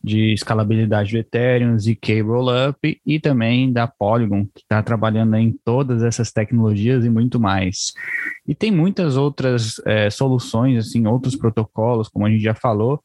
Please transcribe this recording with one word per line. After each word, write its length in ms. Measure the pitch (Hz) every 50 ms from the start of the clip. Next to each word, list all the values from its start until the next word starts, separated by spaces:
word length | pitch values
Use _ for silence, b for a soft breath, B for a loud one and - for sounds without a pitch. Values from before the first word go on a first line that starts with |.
| -
de 300 | 107 107 110 110 110 110
escalabilidade 760 | 104 - - 117 107 107 104 113 110 113 107 107 104 104 98
do 80 | 110 113
Ethereum, 580 | 110 _ - 117 120 127 127 123 120 120 117
Z 200 | 110 104 113 113
K 260 | - - - 107 110 107
Rollup 760 | 107 117 123 127 127 123 123 131 143 143 _ - 151 - _ _
e 140 | - 147 156
também 540 | - 156 139 123 113 113 120 123 131 131 123
da 140 | 120 117 117
Polygon, 580 | _ _ 104 101 110 120 117 101 101 101 101
que 160 | 98 _ - _ _
tá 120 | 107 107 107
trabalhando 540 | - 120 110 107 110 107 110 110 110 110
em 160 | 110 113 113 113 - _
todas 380 | - 117 131 143 131 123 113 113
essas 260 | 117 113 - 117 -
tecnologias 760 | - 117 110 - 123 117 110 110 107 101 104 117 131 127 117
e 60 | 120
muito 300 | 117 110 117 123 123 127
mais. 520 | 113 98 95 95 92 90 92 - - - - B B B B B B B B B B
E 80 | - 147
tem 160 | _ - 220
muitas 460 | 208 165 156 190 190 - 185 156 131
outras, 640 | 131 139 147 143 - 131 131 123 117 110 110 - - -
é, 240 | - 107 107 104 104
soluções, 760 | 101 - 135 135 127 123 123 - - 113 120 135 131 117 110
assim, 200 | - - 117 117
outros 280 | 104 117 123 135 135 127
protocolos, 760 | - - 113 110 - 110 - _ - 110 117 123 113 107 -
como 180 | _ 104 104
a 40 | 107
gente 120 | 110 110 104
já 120 | 110 110
falou 480 | - - 131 113 104 107 120 139 151 _